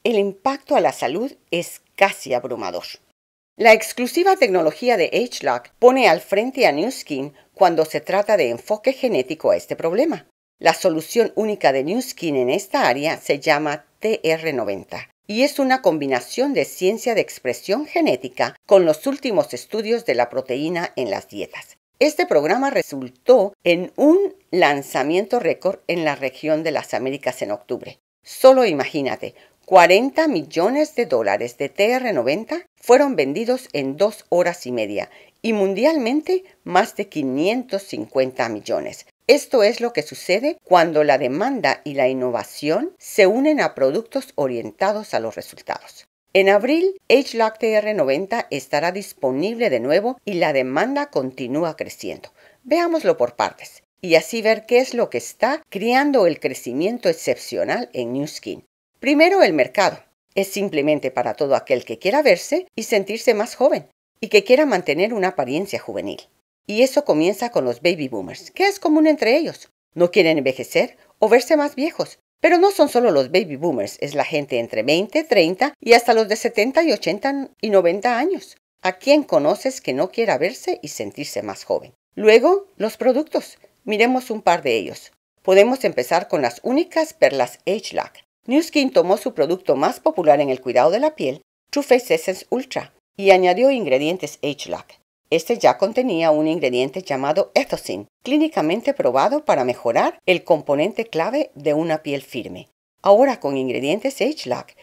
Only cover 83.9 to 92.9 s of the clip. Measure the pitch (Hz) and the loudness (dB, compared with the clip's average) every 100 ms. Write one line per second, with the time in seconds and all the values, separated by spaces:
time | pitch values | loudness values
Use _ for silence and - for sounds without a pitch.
83.9 | 208 240 254 247 220 196 170 135 113 78 | 2 2 0 -4 -2 0 0 0 -2 -4
84.9 | - - _ _ _ - 185 226 262 196 | -12 -20 _ _ _ 4 6 6 2 -2
85.9 | 151 123 170 202 175 120 - 226 269 359 | -2 0 -2 0 -2 -2 -4 -2 -2 0
86.9 | 320 311 - 135 135 120 - - 214 - | -2 -2 2 2 2 -2 -4 -6 -6 -6
87.9 | 85 - _ _ _ - 277 330 302 269 | -8 -8 _ _ _ -2 0 0 0 2
88.9 | 185 170 208 254 - 147 180 - 135 175 | 2 2 2 -2 -2 -2 -2 0 0 0
89.9 | - 311 311 151 143 139 131 127 120 151 | 0 -2 0 4 4 2 -2 0 2 4
90.9 | 214 302 302 139 147 _ _ - 285 277 | 2 -2 -2 -6 -6 _ _ -8 -2 2
91.9 | 254 247 160 - 185 - 247 - - - | 2 2 -2 -2 -8 -6 -8 -6 -10 -10